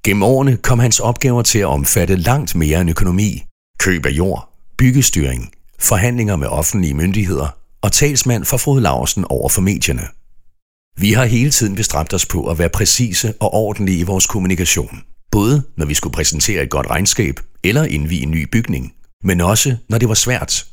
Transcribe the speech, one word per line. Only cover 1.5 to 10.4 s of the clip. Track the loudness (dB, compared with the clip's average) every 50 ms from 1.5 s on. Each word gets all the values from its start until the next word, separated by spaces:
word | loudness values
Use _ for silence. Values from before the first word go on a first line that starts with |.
| 0 2
at | 2
omfatte | 2 0 0 0 0 2 2 2 2 2
langt | 0 2 0 0 0 0 -2 -2
mere | 0 0 2 2 2
end | 2 0
økonomi, | 2 2 2 2 2 0 0 -2 -2 -6 -10 -14 _ _ _ _ _ -4
køb | -2 -2 -2 0 -2
af | -2
jord, | 0 0 0 -2 -2 -4 -10 -16 -20 -20 -20 -16 0
byggestyring, | 2 4 4 6 4 2 2 2 2 0 0 -2 -4 -8 -10 -14 -20 _ -20 _ -4
forhandlinger | 0 2 2 2 2 2 2 0 0 0 0
med | 0 -2
offentlige | -2 -2 -2 -2 0 0 0 0 0 0
myndigheder | 0 0 0 0 0 0 0 0 -2 -2 -4 -6 -10 -20 _ -12 -4
og | -2 0
talsmand | 2 2 2 2 2 0 0 0 0 0 0
for | -2 -2
Frode | -2 2 2 2 4
Laursen | 4 2 2 0 -2 -2 -2 -2 -2 -2
over | -2 -2 0 0
for | 0 2
medierne. | 2 0 0 0 0 -2 -2 -4 -4 -10 -12 -18 -20 -20 -20 -20